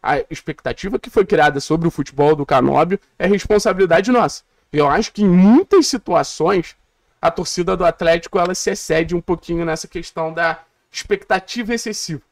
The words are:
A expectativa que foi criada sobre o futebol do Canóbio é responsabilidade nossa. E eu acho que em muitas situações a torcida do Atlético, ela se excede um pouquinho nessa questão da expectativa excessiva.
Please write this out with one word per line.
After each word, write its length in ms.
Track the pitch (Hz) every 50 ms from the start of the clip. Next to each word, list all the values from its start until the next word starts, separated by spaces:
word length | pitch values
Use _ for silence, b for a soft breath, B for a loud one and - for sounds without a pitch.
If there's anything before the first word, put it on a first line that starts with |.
A 160 | - 156 147 139 - _
expectativa 680 | 160 - _ - 147 - _ 120 120 - - 196 233 -
que 120 | - -
foi 160 | - - 392
criada 320 | - - 156 147 147 143 139
sobre 280 | - - 151 170 165
o 40 | 170
futebol 440 | - - 143 - - 135 143 147 156
do 100 | 147 143
Canóbio 540 | - 147 135 127 139 139 139 160 175 190 202 _ _ _ _
é 80 | -
responsabilidade 840 | 185 202 190 - - 214 208 - 214 190 185 190 170 165 175 196 220
nossa. 300 | 247 240 202 143 - - _ _ _ _ _ _
E 60 | - 147
eu 100 | 147 139
acho 240 | 147 180 220 -
que 100 | _ -
em 60 | 208 190
muitas 580 | 175 180 185 202 233 302 392 _ - 381 294
situações 920 | - - 233 _ - 180 156 139 - - - 151 170 208 185 160 - - _ _ _ _ _ _ _ _ _
a 100 | - 165
torcida 460 | - - 175 - - - 175 175 190
do 80 | 175 180
Atlético, 540 | 170 165 _ 180 165 165 170 - - - 196
ela 160 | 175 180 185
se 160 | - - -
excede 460 | 196 - - - 160 160 165 160 175
um 40 | 175
pouquinho 440 | - - 175 165 _ - 170 170 170
nessa 240 | 165 160 165 - -
questão 440 | _ 180 170 - _ 170 165 160
da 280 | 165 165 170 165 160 - - _ _ _ _ _
expectativa 840 | _ - - - 208 196 - _ - 185 190 - - 233 233 202 240
excessiva. 480 | 226 - 233 208 - - - 160 135 _ _